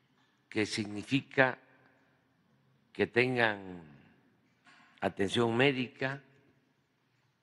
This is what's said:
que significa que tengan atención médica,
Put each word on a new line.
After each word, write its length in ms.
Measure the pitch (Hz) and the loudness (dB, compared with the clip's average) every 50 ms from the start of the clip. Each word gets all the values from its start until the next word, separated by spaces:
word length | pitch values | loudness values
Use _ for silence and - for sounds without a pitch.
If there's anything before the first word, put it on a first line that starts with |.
| _ _ _ _ _ _ _ _ _ _ | _ _ _ _ _ _ _ _ _ _
que 160 | - 110 104 | -2 -2 -2
significa 920 | - - 113 104 104 104 104 101 - 135 135 - - - 139 131 127 - - - _ _ _ _ _ _ _ _ _ _ _ _ _ _ _ _ _ _ _ _ _ _ _ _ _ | -2 -2 -4 -6 -6 -8 -10 -4 -2 -2 -2 -2 0 2 4 4 4 2 -4 -14 _ _ _ _ _ _ _ _ _ _ _ _ _ _ _ _ _ _ _ _ _ _ _ _ _
que 140 | - - 101 | -4 -2 -2
tengan 760 | - - 120 127 127 127 120 117 110 104 98 95 92 90 87 80 76 71 - - - _ _ _ _ _ _ _ _ _ _ _ - - - - _ _ - | 2 2 2 2 2 2 2 2 2 0 -2 -8 -12 -14 -14 -16 -18 -20 -20 -20 -20 _ _ _ _ _ _ _ _ _ _ _ -20 -20 -20 -20 _ _ -4
atención 560 | 95 98 - - 98 90 - 123 117 117 113 | -4 -4 -2 -2 -2 0 2 0 2 2 4
médica, 680 | 120 135 143 131 127 123 110 - - 135 131 139 143 - _ _ _ _ _ _ _ _ _ _ _ _ _ _ _ _ _ _ _ _ _ _ _ | 4 4 2 2 0 -4 -8 -6 -6 -6 -6 -6 -8 -14 _ _ _ _ _ _ _ _ _ _ _ _ _ _ _ _ _ _ _ _ _ _ _